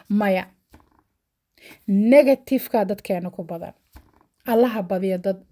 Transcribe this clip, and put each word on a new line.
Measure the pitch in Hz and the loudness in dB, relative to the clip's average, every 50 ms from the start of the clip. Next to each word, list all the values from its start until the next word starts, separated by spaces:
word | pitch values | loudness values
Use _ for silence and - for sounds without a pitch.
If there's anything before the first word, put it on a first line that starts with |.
| - - | -8 -4
Maya. | 202 208 214 202 190 185 - - _ _ _ _ - - _ _ _ _ _ _ _ _ _ _ _ _ _ _ _ _ - - - - _ | -2 0 0 0 0 -2 -2 -6 _ _ _ _ -20 -20 _ _ _ _ _ _ _ _ _ _ _ _ _ _ _ _ -20 -20 -20 -12 _
Negative-ka | - 196 196 208 226 254 294 294 262 269 262 - - 269 254 - - - 233 202 | -2 0 2 4 6 6 6 6 6 2 0 0 -2 -4 -4 -2 -2 -2 -2 -2
dadkeena | 190 202 196 - - 196 175 175 180 | -2 -4 -6 -6 -6 -6 -6 -6 -8
ku | - - 175 | -12 -12 -12
badan. | 165 180 165 175 - - _ _ _ - - - _ _ _ _ _ _ _ _ | -12 -12 -14 -14 -16 -18 _ _ _ -20 -20 -20 _ _ _ _ _ _ _ _
Allaha | - 226 226 240 247 226 220 196 | -2 2 2 2 2 0 -4 -4
badiya | 175 196 185 190 190 185 180 | -4 -4 -4 -2 -4 -4 -4
dad | 180 196 190 190 - _ | -4 -4 -6 -6 -10 _